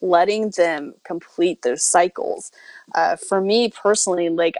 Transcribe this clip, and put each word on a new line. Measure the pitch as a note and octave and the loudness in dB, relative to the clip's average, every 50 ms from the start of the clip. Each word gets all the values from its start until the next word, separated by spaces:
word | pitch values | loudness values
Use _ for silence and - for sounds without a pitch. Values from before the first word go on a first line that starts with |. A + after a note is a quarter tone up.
| - | 0
letting | F#3 F3 E3+ F3+ G3 G#3 G#3+ A3 G#3+ | 2 4 4 4 2 0 -2 -2 -2
them | F#3+ - F3 E3+ D#3+ D3+ C#3+ C#3+ - _ - | 0 0 0 0 0 -2 -6 -10 -14 _ -12
complete | - F3 E3+ - - _ - E3+ F#3 E3+ - - | -10 -10 -10 -10 -10 _ -2 0 0 -2 -2 -2
those | B2 B2 D3+ - | -4 -2 -2 -2
cycles. | - - F3 F3 F#3 - - - - - - - - - - - - - - - - - | 2 2 2 2 2 0 -4 -6 -6 -6 -8 -10 -16 -20 -20 -20 -20 -20 -20 -16 -6 -2
Uh, | - E3 F3 - | 0 0 0 0
for | - - - G3 F#3+ | -2 -4 -2 0 0
me | F#3+ G3 G#3 A#3 A#3+ A3 | 2 2 2 2 2 0
personally, | - - - G3+ G#3 G#3 - G3+ F3+ F3 F3 E3+ | -2 -2 0 2 2 2 2 0 0 0 0 0
like, | E3+ E3 E3+ E3 E3 - | 0 0 0 0 0 -4